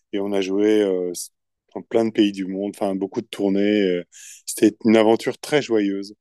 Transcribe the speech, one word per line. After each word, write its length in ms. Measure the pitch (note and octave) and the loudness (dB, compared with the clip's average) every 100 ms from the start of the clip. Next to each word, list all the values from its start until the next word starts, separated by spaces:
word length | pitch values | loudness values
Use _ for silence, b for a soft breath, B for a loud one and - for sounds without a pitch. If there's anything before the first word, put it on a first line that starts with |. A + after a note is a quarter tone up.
| - | -10
et 60 | G2+ | -6
on 120 | G2+ | -2
a 100 | G2+ | -2
joué, 400 | F#2 G2 G#2+ G#2+ | -2 0 2 4
euh, 300 | G2+ F#2 F2+ F2 - _ _ _ _ G#2 | 2 0 -4 -8 -12 _ _ _ _ -16
dans 60 | |
plein 220 | - A#2 A2+ | -4 0 0
de 60 | |
pays 200 | A2 G#2 | 2 0
du 140 | G2 F#2+ | 0 -6
monde, 260 | F#2+ G2+ - | -6 -6 -4
enfin 200 | G2+ F#2+ | -4 -4
beaucoup 260 | G2 - | -4 -6
de 60 | A2 | -8
tournées. 540 | - G2+ G2 G#2 G#2 | -4 0 2 2 2
Euh, 200 | F#2+ F2 E2+ B B B - | 2 -2 -6 B B B -10
c'était 280 | - G#2+ - A2 | 2 2 2 4
une 120 | A2 | 4
aventure 400 | A2 A2+ - - | 6 2 0 -8
très 240 | - D3 | -2 -2
joyeuse. 540 | A#2 A2+ G2 G2 G2+ G#2 | 0 0 0 -4 -10 -18